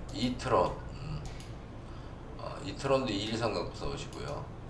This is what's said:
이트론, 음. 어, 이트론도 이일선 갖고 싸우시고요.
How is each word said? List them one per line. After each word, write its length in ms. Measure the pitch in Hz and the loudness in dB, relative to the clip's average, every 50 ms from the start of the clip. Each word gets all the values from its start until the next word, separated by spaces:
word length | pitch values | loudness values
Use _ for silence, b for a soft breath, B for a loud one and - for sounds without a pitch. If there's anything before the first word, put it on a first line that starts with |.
| - - - | -6 -4 0
이트론, 640 | 101 123 123 - - - 123 110 92 85 76 - - - - - | 2 2 2 2 2 4 6 6 6 6 6 2 -2 -6 -8 -6
음. 300 | - - - - - - - - - - - - - - - - - - B B B B B B B - - - | -6 -4 -4 -4 -4 -4 -4 -6 -6 -6 -8 -8 -8 -8 -10 -10 -10 -10 B B B B B B B -10 -10 -8
어, 200 | - - - - - - | -6 -6 -6 -6 -6 -6
이트론도 480 | 95 98 - - 135 135 135 123 110 | -6 -4 0 4 6 6 6 6 4
이일선 440 | 104 101 - 110 113 - 117 107 98 | 2 2 2 2 2 2 2 2 2
갖고 180 | 87 - - - | 2 -2 -2 -2
싸우시고요. 720 | - - - - - - - - - 65 71 71 73 - - - - - | -2 -2 -2 -2 -2 -4 -6 -6 -6 -4 -4 -4 -4 -6 -6 -8 -8 -8